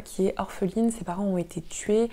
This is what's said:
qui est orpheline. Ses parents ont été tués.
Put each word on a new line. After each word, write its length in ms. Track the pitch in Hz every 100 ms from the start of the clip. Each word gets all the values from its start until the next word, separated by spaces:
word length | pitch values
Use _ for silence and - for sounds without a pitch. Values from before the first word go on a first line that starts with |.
qui 220 | - - 190
est 80 | -
orpheline. 520 | 196 - 185 214 233
Ses 140 | 226
parents 200 | 180 175
ont 140 | 202 180
été 220 | 165 170
tués. 480 | - - - 214 233